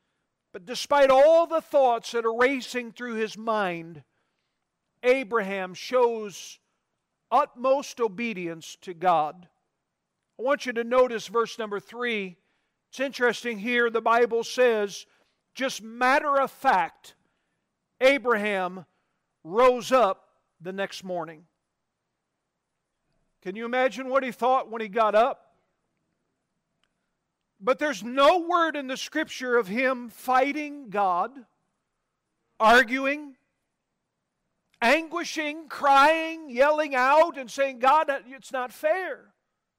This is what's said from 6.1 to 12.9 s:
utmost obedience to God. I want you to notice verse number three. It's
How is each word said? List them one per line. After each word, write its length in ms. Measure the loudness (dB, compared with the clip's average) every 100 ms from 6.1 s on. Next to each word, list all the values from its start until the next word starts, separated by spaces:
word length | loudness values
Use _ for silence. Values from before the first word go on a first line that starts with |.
| 0 -8 -14 -18 -20 _ _ _ _ _ _ -2
utmost 720 | 0 0 -2 0 0 -2 -4
obedience 760 | -4 -4 -8 -6 -8 -10 -16 -18
to 140 | -16
God. 540 | -2 2 2 0 -6 -20 _ _ _ _ _ _ _ _ -8
I 40 |
want 220 | -2 -2
you 80 | -2
to 120 | -6
notice 420 | 0 4 4 0 -4
verse 320 | -2 -2 -4
number 200 | -8 -8
three. 600 | -10 -8 -4 -4 -6 -12 _ _ _ _
It's 120 | _